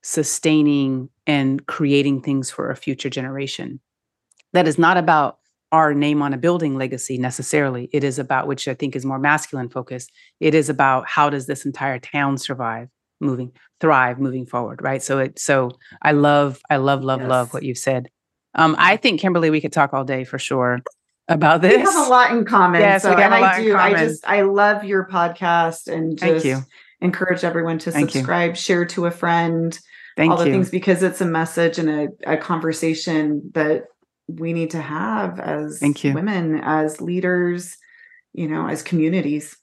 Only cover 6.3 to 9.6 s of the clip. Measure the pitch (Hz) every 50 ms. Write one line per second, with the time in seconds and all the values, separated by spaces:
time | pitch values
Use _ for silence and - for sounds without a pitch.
6.3 | 139 127 123 170 175 175 165 147 135 131 131 127 131 123 - - 135 123 127 127
7.3 | 120 - 127 - - 151 143 135 127 120 123 - - 147 139 139 131 147 131 127
8.3 | 135 131 131 143 139 135 - 143 131 - 147 139 135 135 123 135 135 135 135 147
9.3 | 151 151 - - - 135